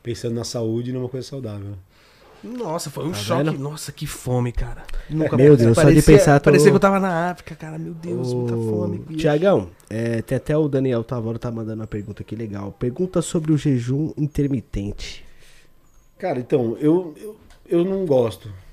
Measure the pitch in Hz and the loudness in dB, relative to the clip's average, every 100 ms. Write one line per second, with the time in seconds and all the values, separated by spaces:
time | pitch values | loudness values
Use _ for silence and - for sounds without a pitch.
0 | 120 110 120 117 117 123 113 113 123 127 | -10 -8 -6 -6 -6 -4 -2 -2 -4 -6
1 | 123 131 120 139 113 104 101 98 92 _ | -6 -8 -10 -10 -10 -10 -12 -14 _ _
2 | _ _ _ - 202 247 202 160 151 147 | _ _ _ -20 -14 -10 -8 -8 -8 -8
3 | 143 107 104 170 156 143 139 156 - - | -8 -6 -2 0 0 -4 -8 -10 -14 -10
4 | 151 - - 123 120 - - - - - | -10 -8 -4 -2 -2 -4 -6 -8 -8 -8
5 | - 156 151 135 143 139 117 117 151 139 | -6 -2 0 6 8 8 8 6 8 8
6 | 147 147 151 143 - 143 175 185 196 196 | 8 8 8 6 6 6 6 6 4 2
7 | 190 165 175 175 - 160 160 160 165 165 | 0 0 -2 -6 -14 -16 -12 -10 -10 -10
8 | 170 123 123 123 120 117 113 107 104 101 | -8 -6 -4 -2 -2 -2 -2 -2 -2 -6
9 | - 156 156 147 190 156 87 - _ 107 | -8 0 2 4 4 2 0 -14 _ -4
10 | 117 113 - 127 - 156 151 135 131 117 | -2 -4 -2 -4 0 0 2 0 0 -2
11 | 110 123 113 113 123 113 110 110 107 107 | -4 -6 -6 -6 -8 -8 -8 -8 -8 -10
12 | 101 98 107 110 113 101 98 - 123 123 | -10 -14 -12 -10 -8 -10 -12 -6 -8 -4
13 | 185 180 - 175 156 151 147 127 120 135 | -4 -4 -4 -4 0 0 0 -2 -2 -4
14 | 156 - 147 - 143 131 - 98 101 - | -4 -4 -4 -2 -2 -2 -6 -8 -6 -8
15 | - - - - - - - - _ _ | -14 -16 -20 -20 -20 -20 -20 -20 _ _
16 | _ _ 185 127 120 147 117 107 151 175 | _ _ -6 -6 -2 0 0 0 2 2
17 | 175 151 - - - - - 170 180 196 | 0 -14 -18 -20 -20 -20 -2 0 0 -2
18 | 185 131 117 - 110 98 - | 2 2 2 -4 -16 -18 -20